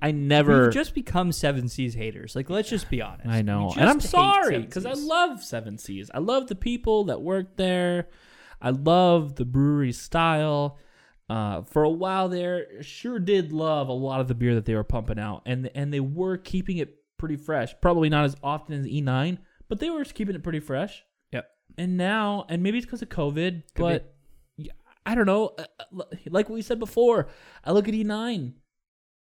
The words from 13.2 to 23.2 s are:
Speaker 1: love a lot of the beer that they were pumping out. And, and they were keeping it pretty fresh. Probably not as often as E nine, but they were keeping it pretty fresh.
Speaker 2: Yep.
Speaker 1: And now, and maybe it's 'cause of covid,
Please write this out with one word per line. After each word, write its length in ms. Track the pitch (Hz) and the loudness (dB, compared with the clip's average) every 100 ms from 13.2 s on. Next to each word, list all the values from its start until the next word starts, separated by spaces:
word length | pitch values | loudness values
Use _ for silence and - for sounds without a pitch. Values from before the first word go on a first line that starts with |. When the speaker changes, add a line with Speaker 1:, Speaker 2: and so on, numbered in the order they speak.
| 180 196 160 | 2 2 2
Speaker 1:
love 380 | 156 160 151 131 | -2 0 0 0
a 40 | |
lot 280 | 127 135 135 | -4 -2 -2
of 60 | 127 | -2
the 60 | 120 | 0
beer 200 | 120 117 | 2 2
that 100 | 107 | 2
they 100 | 110 | 0
were 80 | |
pumping 360 | 104 120 113 107 | 0 -2 -2 -4
out. 220 | 104 101 120 | -6 -8 -6
And, 240 | 127 127 139 | -6 -6 -6
and 160 | 143 | -4
they 80 | 143 | -2
were 380 | 135 156 185 185 | -2 -2 -2 -4
keeping 400 | - 185 185 175 | -4 -4 -4 -4
it 180 | - _ _ - | -6 _ _ -10
pretty 180 | 160 147 | -6 -6
fresh. 380 | 147 151 117 - | -4 -4 -4 0
Probably 260 | 180 170 156 | 2 4 4
not 160 | 156 | 4
as 140 | 147 139 | 2 0
often 360 | 139 151 - 147 | -4 -6 -6 -8
as 80 | 139 | -4
E 140 | 151 | -2
nine, 380 | 139 131 156 180 - _ - | 0 0 0 -4 -10 _ -10
but 120 | 208 | -6
they 100 | 320 | -4
were 160 | 320 269 | -4 -6
keeping 300 | - 202 180 | -6 -6 -6
it 80 | |
pretty 160 | 170 156 | -6 -6
fresh. 420 | 151 135 202 - _ _ _ | -4 -4 -4 -10 _ _ _
Speaker 2:
Yep. 160 | - - _ _ - | -10 -10 _ _ -8
Speaker 1:
And 200 | 180 180 | -2 0
now, 480 | 180 220 208 202 - | 0 0 0 -2 -4
and 140 | 170 | -2
maybe 140 | 185 233 | 0 -2
it's 80 | 240 | -4
'cause 140 | 240 | -10
of 80 | - | -8
covid, 540 | - | -4